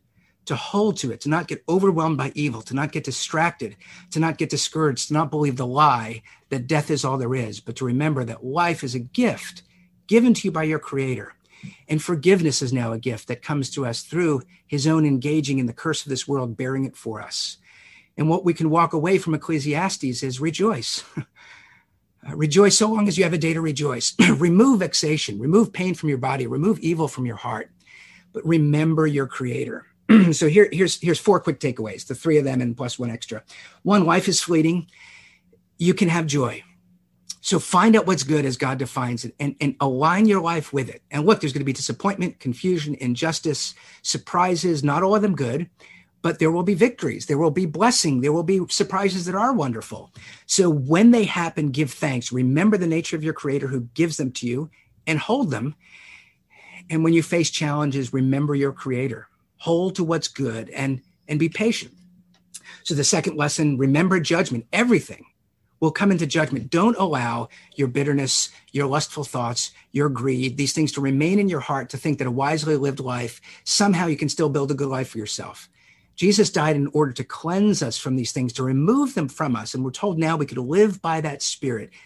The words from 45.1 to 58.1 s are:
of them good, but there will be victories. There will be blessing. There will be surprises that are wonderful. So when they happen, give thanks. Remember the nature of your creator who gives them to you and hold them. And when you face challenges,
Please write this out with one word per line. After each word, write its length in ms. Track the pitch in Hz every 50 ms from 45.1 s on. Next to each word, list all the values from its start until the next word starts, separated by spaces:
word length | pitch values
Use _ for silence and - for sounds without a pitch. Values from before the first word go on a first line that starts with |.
| 208
of 60 | 214
them 140 | 208 202 180
good, 340 | 139 135 117 123 156 175 - _ _ - - - - _ _ _ _
but 180 | - 165 156 -
there 120 | 160 160
will 120 | 165 175 175
be 100 | 196 202
victories. 540 | 160 220 254 240 - 175 135 107 - - -
There 100 | 147 139
will 140 | 170 160
be 140 | 139 180 185
blessing. 560 | 165 143 156 214 240 233 - - 160 135 123
There 120 | 127 147 151
will 100 | 170 156
be 160 | 165 196 190 165 -
surprises 560 | - - 196 - 190 190 202 196 180 190 170
that 100 | 180 180
are 180 | 196 226 262 269
wonderful. 580 | 202 143 127 110 110 - - 110 90 - - _ - - - - - _
So 240 | - - 190 185 175
when 420 | 151 143 127 139 160 180 220 240
they 120 | 240 233 208
happen, 460 | - - 180 170 165 - 170 151 143
give 220 | 123 143 156 131
thanks. 400 | - - 165 147 131 123 - -
Remember 440 | 123 127 127 127 135 156 190 214 208
the 120 | 185 180 170
nature 280 | 160 165 165 - 180
of 80 | 156 151
your 100 | 160 151
creator 340 | - - 143 135 143 139 131
who 200 | 135 127 117 120 -
gives 240 | - 170 170 151 -
them 140 | 143 127 -
to 140 | - 127 120
you 220 | 120 135 156 156 - _ _ _ _ _ _
and 140 | 156 160 147
hold 320 | - - 226 277 262 160
them. 240 | 123 107 117 151 - - _ _ - - - - - - _ _ _ _ _ _ _ - - - - - - 170
And 140 | 160 160 160
when 100 | 165 165
you 100 | 165 160
face 260 | - 180 170 156 -
challenges, 640 | - - 160 147 147 147 147 147 131 139 131 120